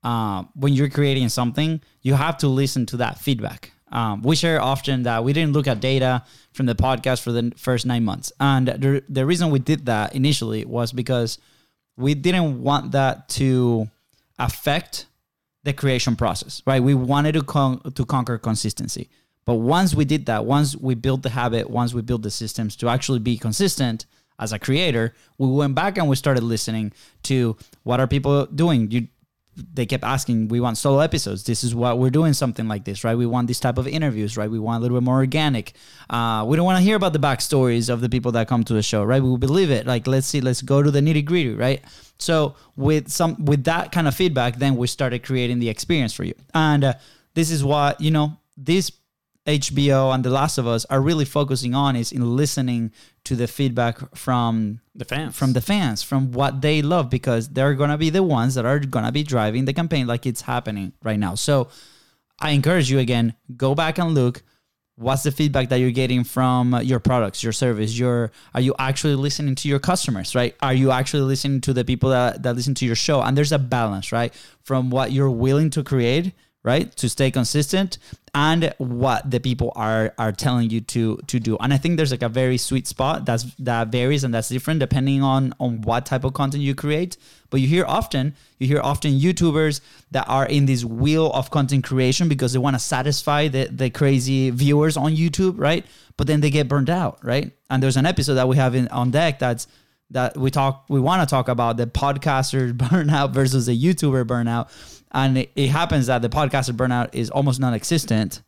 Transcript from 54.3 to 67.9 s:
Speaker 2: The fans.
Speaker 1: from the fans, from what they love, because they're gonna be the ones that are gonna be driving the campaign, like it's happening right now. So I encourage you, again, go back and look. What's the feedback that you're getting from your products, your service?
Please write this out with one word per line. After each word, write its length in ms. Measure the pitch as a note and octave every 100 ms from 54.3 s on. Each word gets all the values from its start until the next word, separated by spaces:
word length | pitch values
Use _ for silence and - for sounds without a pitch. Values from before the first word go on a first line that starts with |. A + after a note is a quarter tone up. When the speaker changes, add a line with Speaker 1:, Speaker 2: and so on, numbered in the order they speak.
| B2 A#2 A2+ G#2+ A2+ _ -
Speaker 2:
The 80 |
fans. 320 | - C3+ D#3 -
Speaker 1:
from 180 | C3+
the 80 | B2
fans, 400 | A#2+ G#3 D#3 G#2+
from 280 | - C3+ C3+
what 300 | A#2+ C#3 C3
they 200 | D3 D#3
love, 280 | D3 F3 C3
because 400 | B2 - A#2 A2
they're 240 | C3 C#3
gonna 240 | C#3 D3 D3+
be 120 | D#3+
the 140 | E3
ones 320 | F#3 C3+ A#2+ B2+
that 100 | A#2
are 140 | C#3+
gonna 320 | C#3 B2+ A2
be 100 | C#3
driving 420 | D3+ B2+ G#2+ A2+ C3+
the 80 |
campaign, 340 | C#3 E3+ D#3+ B2
like 180 | A#2+ C3
it's 160 | A2+
happening 520 | - B2 A2+ G#2 F#2+ -
right 160 | A2+ G#2+
now. 160 | G2 F2+
So 320 | - C#3+ A#2+ - - _ _ _ _ _
I 120 | D3+
encourage 380 | C#3+ C#3 F3+ C3
you, 80 | C3+
again, 340 | B2 A#2+ A#2 A2+ _ B2
go 180 | C3+ C#3+
back 220 | D#3+ E3
and 140 | E3+ D3+
look. 260 | B2 B2 _ _ _ _ _ _
What's 260 | A#2 C3+
the 80 | D3
feedback 360 | C#3 D3+ C#3 B2+
that 60 | B2+
you're 100 | B2+
getting 320 | A#2+ C3 B2+
from 560 | A#2+ - B2+ B2+ B2 B2
your 180 | A#2+ B2+
products, 420 | - B2 G#2 -
your 80 | A#2
service? 480 | A2 B2+ A2 G#2+